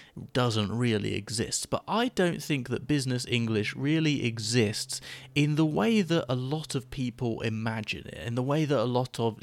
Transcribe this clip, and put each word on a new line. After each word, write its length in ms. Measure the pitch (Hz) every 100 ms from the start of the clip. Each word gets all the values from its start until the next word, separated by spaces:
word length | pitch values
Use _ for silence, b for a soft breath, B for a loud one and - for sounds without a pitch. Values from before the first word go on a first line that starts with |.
| B - 113
doesn't 420 | 131 123 110 101 110
really 380 | 120 107 104
exist, 560 | 95 101 110 - - -
but 140 | - -
I 200 | 202 247
don't 340 | - 175 156
think 280 | - 147 123
that 180 | 120 127
business 360 | 147 127 123 127
English 460 | 120 113 113 104 -
really 500 | 139 160 160 135 117
exists 760 | 113 107 123 104 107 - - B B B -
in 220 | 147 147
the 80 | 156
way 360 | 156 214 220
that 240 | 165 165 -
a 60 |
lot 400 | 127 127 156 151
of 160 | 139 -
people 520 | 139 123 117 120 110
imagine 680 | 113 110 110 113 107 - -
it, 160 | - 120
in 80 |
the 80 | 120
way 240 | 131 151 147
that 160 | 135
a 40 | 120
lot 340 | 123 127 -
of 180 | 113 110